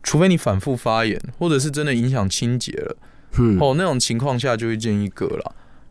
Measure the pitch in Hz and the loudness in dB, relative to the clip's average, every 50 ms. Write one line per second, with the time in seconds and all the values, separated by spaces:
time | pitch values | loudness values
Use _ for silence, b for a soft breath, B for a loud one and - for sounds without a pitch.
0 | - - - 151 175 190 180 160 - - 101 95 - 147 131 117 - 120 110 113 | -4 0 2 4 4 4 4 4 2 0 0 0 0 -2 -4 -2 -2 0 0 2
1 | 113 113 98 - - - 123 - 170 175 156 135 131 156 139 147 151 147 131 117 | 2 0 0 -2 -6 -10 -8 -4 0 2 2 2 2 0 -2 -2 -2 0 0 0
2 | 117 127 131 127 101 98 - - - 120 123 127 - - - - - - - b | 0 0 0 0 0 -2 -2 -2 -2 -2 -2 -2 -2 -6 -6 -6 -6 -8 -8 b
3 | b b b b b b - - 120 113 104 175 156 139 131 156 190 180 143 127 | b b b b b b 0 2 4 4 4 4 4 4 2 2 2 0 0 0
4 | - - 120 117 131 143 131 120 123 139 120 110 117 113 113 110 110 113 104 104 | 0 -2 -2 -2 -2 -2 -2 -2 0 -2 -2 -2 -2 -2 -4 -2 -2 0 0 0
5 | 104 98 - - - 85 - - - - b b b b b b b b | -2 -4 -4 -4 -4 -4 -4 -6 -8 -10 b b b b b b b b